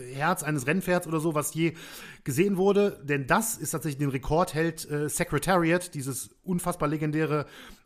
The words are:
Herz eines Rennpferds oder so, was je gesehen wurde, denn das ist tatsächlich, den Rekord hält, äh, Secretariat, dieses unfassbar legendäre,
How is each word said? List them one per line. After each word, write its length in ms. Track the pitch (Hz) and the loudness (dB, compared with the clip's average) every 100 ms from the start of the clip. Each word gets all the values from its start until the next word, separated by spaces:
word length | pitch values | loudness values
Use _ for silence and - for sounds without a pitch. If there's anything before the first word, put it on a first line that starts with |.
| 127 | -10
Herz 300 | 135 156 180 | -2 0 0
eines 240 | 147 151 123 | 0 -2 0
Rennpferds 400 | 175 185 180 170 | 0 2 0 0
oder 120 | 160 | 0
so, 160 | 156 | 0
was 200 | 151 147 | 0 -2
je 180 | 156 165 160 - - - - | 0 0 -2 -12 -16 -18 -12
gesehen 340 | - 127 196 190 | -2 2 2 4
wurde, 420 | 196 202 202 - | 4 4 4 0
denn 240 | 143 143 131 | -2 -2 2
das 300 | 175 220 - | 2 2 -4
ist 140 | 143 | -4
tatsächlich, 280 | 156 160 135 | -4 -4 -2
den 120 | 143 | -2
Rekord 420 | 131 - 156 175 | -2 0 2 2
hält, 360 | 151 165 160 - | 0 -2 -2 -6
äh, 180 | 147 147 | -4 -2
Secretariat, 840 | - 175 151 156 185 165 175 175 | -2 0 0 4 4 4 2 0
dieses 420 | 151 131 127 - _ | -8 -6 -6 -8 _
unfassbar 440 | - 180 175 170 151 | -4 -2 -2 -2 0
legendäre, 560 | 151 156 151 156 151 135 - - - | 0 0 0 0 0 -4 -10 -20 -20